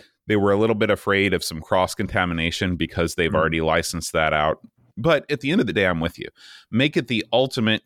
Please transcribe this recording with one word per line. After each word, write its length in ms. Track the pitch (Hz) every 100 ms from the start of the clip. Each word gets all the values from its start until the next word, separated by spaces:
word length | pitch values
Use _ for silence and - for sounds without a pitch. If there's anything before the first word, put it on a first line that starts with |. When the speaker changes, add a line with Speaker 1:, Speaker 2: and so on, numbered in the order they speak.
| - _ -
Speaker 1:
they 80 | 104
were 160 | 101
a 40 | 101
little 200 | 113 107
bit 120 | 107
afraid 460 | 98 104 98 98
of 80 | 87
some 180 | - 80
cross-contamination 1160 | - 95 92 - 95 104 90 82 82 - 92 85
because 400 | 80 - 85 -
they've 160 | 80
Speaker 2:
Mm. 40 | 78
Speaker 1:
already 240 | 80 80
licensed 520 | 80 82 - 82 80
that 200 | 82 78
out. 260 | 76 76 - - _ _ -
But 320 | 156 147 -
at 120 | 147
the 100 | 135
end 100 | 202
of 60 | 202
the 60 |
day, 140 | 101 92
I'm 120 | 82
with 220 | 85 -
you. 80 | - _ - - _
Make 260 | 113 147 170
it 120 | 123
the 160 | 113 -
ultimate 500 | 117 131 - 110 110